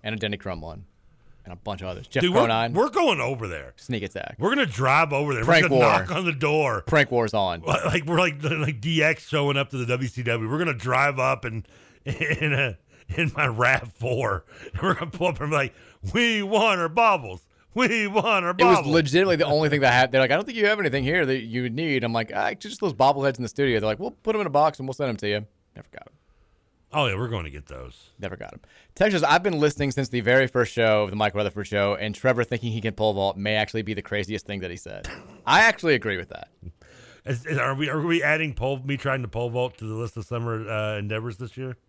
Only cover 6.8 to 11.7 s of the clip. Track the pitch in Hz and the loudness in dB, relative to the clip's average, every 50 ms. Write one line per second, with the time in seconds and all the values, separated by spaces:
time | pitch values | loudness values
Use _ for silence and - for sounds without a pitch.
6.8 | - - 165 151 139 - 123 120 117 107 98 110 98 92 85 85 85 - - 180 | -2 2 2 2 4 4 2 0 0 2 0 0 0 0 -2 -4 -2 -2 -2 0
7.8 | 170 160 - 180 151 151 170 165 180 175 147 143 147 156 165 156 151 151 151 113 | 0 0 -2 -2 -2 0 2 2 2 2 0 -4 -4 -4 -2 -2 -2 -4 -4 -4
8.8 | 104 160 165 160 151 156 160 - - - - 151 143 143 143 139 139 - - 131 | -4 -2 0 2 2 2 2 0 -4 -4 -2 0 0 0 0 0 -2 -4 -4 -6
9.8 | 123 117 123 127 131 123 - 127 123 120 117 113 110 110 131 156 175 165 139 113 | -2 -2 -2 -2 -2 -6 -6 -6 -4 -2 -2 -2 -2 -2 -2 -2 -2 -2 -4 -4
10.8 | 90 127 127 127 139 143 139 131 127 131 135 - - 120 110 113 107 - | -4 -2 0 2 2 2 0 0 0 0 0 -2 -4 -8 -8 -8 -10 -12